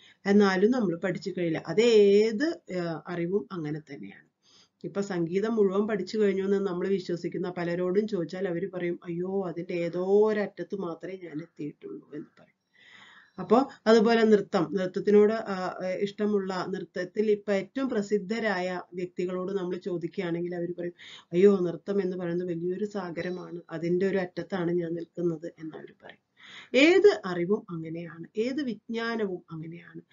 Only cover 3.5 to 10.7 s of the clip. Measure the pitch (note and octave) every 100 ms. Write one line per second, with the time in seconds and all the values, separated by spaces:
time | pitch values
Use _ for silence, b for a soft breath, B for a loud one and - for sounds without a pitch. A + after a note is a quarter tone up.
3.5 | F#3 D3 D#3 D3 C#3+ - - _ _ b
4.5 | b b _ E3+ F#3+ G3+ F3 E3 F#3+ A3
5.5 | A3+ G3 G3 G#3+ G#3 - G#3+ G3+ F#3+ F#3+
6.5 | G3 F#3+ F3 F#3 G3 F3+ E3+ E3+ E3+ F3+
7.5 | F3+ E3+ F3 F3+ F#3+ G#3+ G3 D#3 F#3 F#3+
8.5 | E3+ G3 F#3 F3 E3+ F3+ E3+ F#3 G3 F3+
9.5 | E3 F#3 F3 E3+ F3 F#3 G3+ G#3+ G#3+ G3
10.5 | - E3+